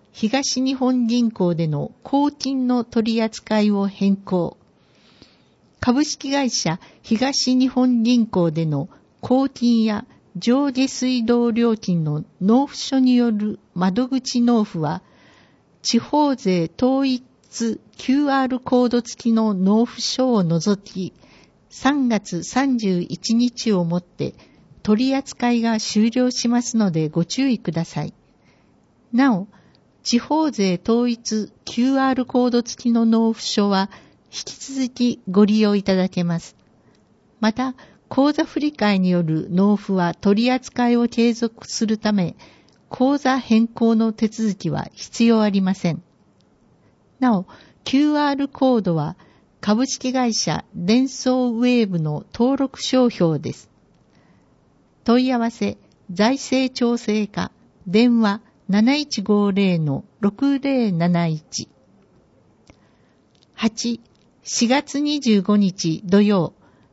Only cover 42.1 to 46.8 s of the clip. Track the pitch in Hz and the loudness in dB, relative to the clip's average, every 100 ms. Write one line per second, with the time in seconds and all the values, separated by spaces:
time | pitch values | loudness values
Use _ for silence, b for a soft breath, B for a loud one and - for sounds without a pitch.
42.1 | 202 170 - b b b b _ - 254 | 0 -2 -6 b b b b _ -2 0
43.1 | 285 262 262 - 220 226 - 226 226 226 | 2 0 -2 2 2 2 0 2 2 0
44.1 | 220 220 220 220 185 170 147 - - - | 0 -4 -2 -4 -2 -4 -6 -8 -14 -18
45.1 | - 233 226 214 196 190 190 175 160 - | 0 4 4 2 2 0 0 -2 -4 -10
46.1 | _ _ _ _ _ _ _ | _ _ _ _ _ _ _